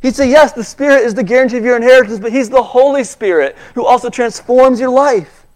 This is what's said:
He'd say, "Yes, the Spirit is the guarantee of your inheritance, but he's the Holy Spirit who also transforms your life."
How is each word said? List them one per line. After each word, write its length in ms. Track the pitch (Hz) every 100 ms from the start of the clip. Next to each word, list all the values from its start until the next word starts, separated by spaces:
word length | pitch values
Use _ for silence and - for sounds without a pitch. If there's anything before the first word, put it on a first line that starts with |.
He'd 140 | 262 240
say, 120 | 262
"Yes, 240 | 285 294
the 120 | -
Spirit 400 | 220 - 285 277
is 100 | 233
the 80 | 208
guarantee 340 | 190 247 262 240
of 80 |
your 120 | 226 240
inheritance, 420 | 240 254 214 220
but 140 | 226
he's 180 | 247 226
the 120 | 254
Holy 420 | 226 247 277 277
Spirit 520 | 247 - 208 170 139 - -
who 120 | - 233
also 240 | 240 240
transforms 720 | - 233 - - 254 262 240
your 100 | 254
life." 560 | 254 285 226 147 _ _